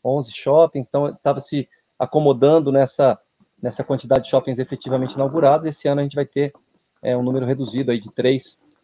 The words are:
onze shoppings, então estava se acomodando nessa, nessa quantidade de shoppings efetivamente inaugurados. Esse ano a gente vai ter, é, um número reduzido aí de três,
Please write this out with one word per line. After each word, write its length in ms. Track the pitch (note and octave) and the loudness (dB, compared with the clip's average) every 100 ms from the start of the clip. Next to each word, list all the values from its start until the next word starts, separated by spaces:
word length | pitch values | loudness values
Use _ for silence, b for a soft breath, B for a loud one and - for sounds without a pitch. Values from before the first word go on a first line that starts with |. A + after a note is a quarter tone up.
onze 280 | A#2+ C#3 B2+ | -4 -4 -4
shoppings, 540 | - - D3+ E3 C#3+ B2 | -6 2 4 4 2 -4
então 220 | C#3+ C#3+ | -2 -4
estava 320 | - C#3+ C#3 | -2 -2 -2
se 260 | - D3 - _ _ - | -4 -6 -6 _ _ -8
acomodando 720 | A#2+ D#3 C#3+ B2 C#3 D#3+ C#3 | -2 2 2 4 6 4 4
nessa, 480 | D3+ C3 - C#3 G#2+ _ _ _ _ | 2 2 2 2 2 _ _ _ _
nessa 220 | B2 - | -8 -6
quantidade 420 | - C3+ A#2+ C3+ | -4 -4 0 0
de 60 | A#2 | 2
shoppings 280 | C3+ C3 A#2+ | -2 0 -4
efetivamente 560 | B2+ C3+ B2 C3 B2+ | -6 -8 -4 -4 -2
inaugurados. 500 | C3+ C3+ D#3 C#3+ D3+ | -4 -2 2 4 4
Esse 240 | D#3+ D3 D3 | 0 -4 -2
ano 120 | C#3+ | -2
a 40 | |
gente 120 | C#3+ C#3+ | -2 -4
vai 100 | C#3 | -4
ter, 260 | C#3 C#3+ - _ _ _ _ | -2 -4 -6 _ _ _ _
é, 160 | - B2 | -4 -2
um 60 | |
número 240 | B2 C3 B2 | 0 -2 -2
reduzido 440 | C3+ B2 A#2 B2+ | -4 -4 -4 -2
aí 80 | A#2+ | -4
de 140 | G#2 | -4
três, 500 | - B2+ C3+ - - _ _ | -2 0 0 -4 -16 _ _